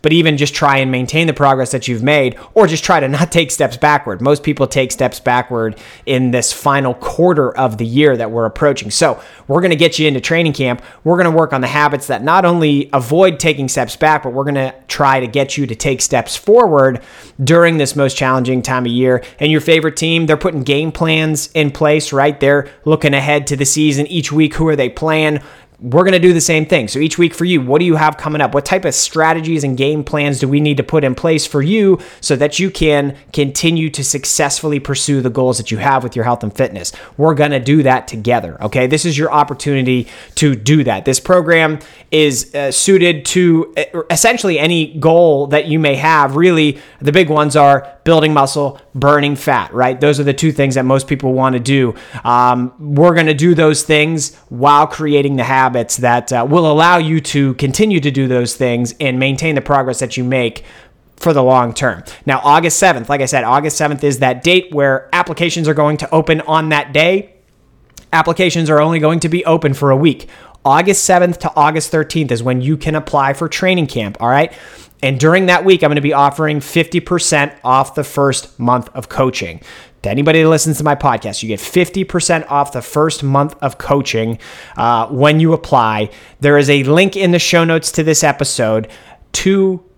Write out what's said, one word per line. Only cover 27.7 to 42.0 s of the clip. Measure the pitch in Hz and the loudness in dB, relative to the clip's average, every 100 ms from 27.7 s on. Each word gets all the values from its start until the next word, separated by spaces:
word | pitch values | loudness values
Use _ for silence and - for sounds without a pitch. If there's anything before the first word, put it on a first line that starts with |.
| 147 | 2
do | |
you | 175 | 2
have | 156 156 151 | 2 0 -2
coming | 156 151 | -6 -2
up? | 135 | 0
What | 139 | 0
type | 143 190 | 0 -2
of | 180 | -2
strategies | - - 160 160 165 160 160 | -4 -4 0 0 0 -2 -2
and | 143 127 | -2 -2
game | 139 151 | -2 -2
plans | 139 151 143 135 | -4 -4 -2 -2
do | 135 | 0
we | 143 | 0
need | 151 135 | 0 -2
to | |
put | - 160 | -2 0
in | 139 | -2
place | 127 170 160 - | -2 -2 -2 -2
for | 147 | -4
you | 143 220 196 180 - - | 0 2 2 2 -2 -12
so | - | -4
that | 135 147 147 | 0 0 -2
you | 190 | -4
can | - 156 147 143 139 _ | -2 0 0 -2 -8 _
continue | - 139 139 165 165 160 | -4 -2 0 -2 0 -4
to | 139 | -6
successfully | 131 143 - - 147 - 156 147 | -6 -6 -4 -2 -2 -2 -4 -4
pursue | 139 139 - 139 | -4 -6 -2 -2
the | 127 | -2
goals | 117 127 113 | 0 0 -2
that | 110 | -4
you | 110 | -4
have | 127 135 | 0 0
with | 123 123 | -2 -4
your | |
health | 117 120 | -4 -2
and | 107 | -4
fitness? | - 131 95 - - - - | -4 -4 -4 -12 -14 -20 -2
We're | 151 | 0
gonna | 147 147 139 | 2 0 0
do | 123 151 | 2 2
that | 131 127 - | 4 0 -2
together, | 113 107 120 87 76 | -8 -2 -2 -2 -8
okay? | 107 127 127 | -6 -2 0
This | 151 | 0
is | 170 143 | -2 -2
your | 151 | 0
opportunity | 147 139 131 147 139 127 127 113 - - | 0 0 -2 -4 -2 0 -2 -4 -12 -14
to | - 151 123 | 0 0 0
do | 107 156 | 2 2
that. | 123 147 | 2 -2
This | 180 - | -2 -4
program | - 180 160 165 160 151 - - | 2 2 4 2 2 -2 -10 -20